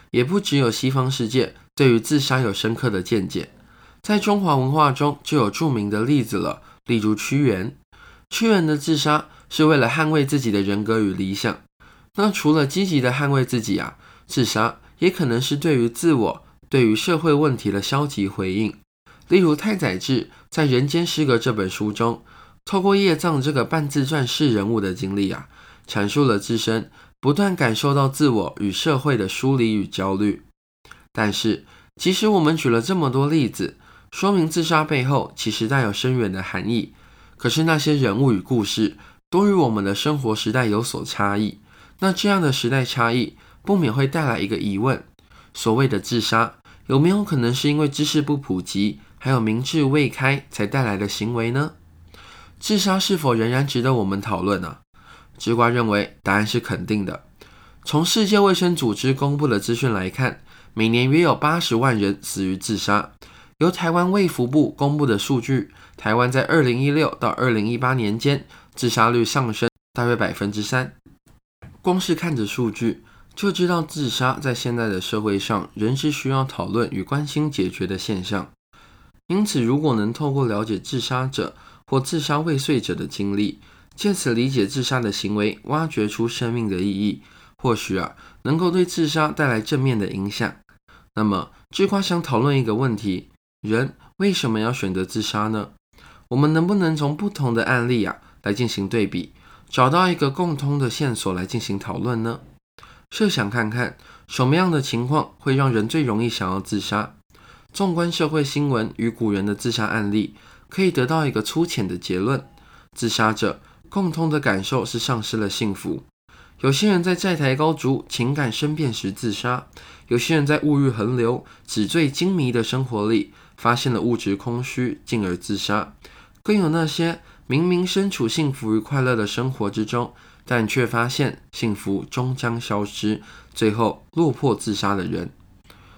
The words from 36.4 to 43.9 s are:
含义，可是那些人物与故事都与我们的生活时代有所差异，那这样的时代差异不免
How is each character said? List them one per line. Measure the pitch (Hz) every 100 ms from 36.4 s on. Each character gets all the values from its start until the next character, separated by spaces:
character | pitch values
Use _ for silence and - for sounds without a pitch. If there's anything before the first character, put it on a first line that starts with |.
含 | 95 92 95
义， | 120 - - - - - -
可 | 123
是 | 151
那 | 160 156
些 | 143 147
人 | 123 104
物 | 135
与 | 101
故 | - 120 98
事 | - 107 - - - -
都 | 175 202
与 |
我 | 190 135
们 | 107
的 | 98 101
生 | 151 151
活 | 117 107
时 | 117
代 | 127 117
有 | 104
所 | 127 - -
差 | - 101 104
异， | 107 - - - - -
那 | 190
这 | 185 202
样 | 196
的 | 156
时 | 135 120
代 | 135
差 | 127 131 117
异 | 123 113 - - -
不 | - 196
免 | 143